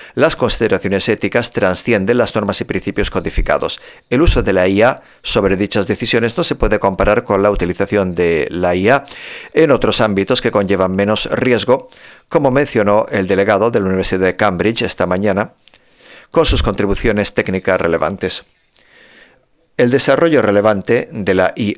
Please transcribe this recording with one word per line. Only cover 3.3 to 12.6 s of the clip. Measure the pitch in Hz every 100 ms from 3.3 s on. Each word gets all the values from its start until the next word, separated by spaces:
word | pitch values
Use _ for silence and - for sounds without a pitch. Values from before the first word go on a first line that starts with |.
| - - 73 76 - - - -
El | 123
uso | 170 127
de | 107
la | 95 92
I | 98
A | 120 135 - _
sobre | - 117 98 95
dichas | 101 107 95
decisiones | - 117 120 113 143
no | 170
se | 139
puede | 135 107
comparar | - 92 98 107 -
con | 98
la | 104
utilización | 101 87 92 98 104 92 87
de | 87 80 64
la | 87 90 90
I | 98
A | 135 - - - - -
en | - 156
otros | 120 107 -
ámbitos | 110 98 98 127
que | 117
conllevan | 104 98 95 92 95
menos | 101 107 -
riesgo, | - 131 117 101 131 - - - - -
como | 165 139
mencionó | 131